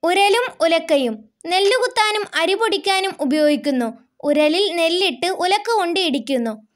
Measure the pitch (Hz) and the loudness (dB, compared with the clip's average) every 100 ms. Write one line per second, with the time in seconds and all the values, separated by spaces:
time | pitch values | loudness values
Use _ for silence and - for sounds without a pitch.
0 | 330 370 403 453 508 - 330 330 320 294 | 2 2 4 2 0 -2 0 0 2 0
1 | 247 214 - _ 330 359 392 508 494 - | 0 -6 -14 _ -4 0 2 2 0 0
2 | 427 427 403 302 339 392 453 403 392 381 | 0 0 -4 -2 -2 0 0 -2 -2 -2
3 | 381 - 285 302 302 294 294 262 233 247 | -2 -4 -2 2 2 2 0 -2 -2 -6
4 | _ _ 294 294 302 330 403 339 330 349 | _ _ -2 2 2 2 0 0 0 2
5 | 370 254 339 381 349 403 415 453 349 349 | 0 -2 -4 -2 0 0 0 0 0 0
6 | 349 269 226 262 226 214 _ | 0 -2 -2 -2 -2 -8 _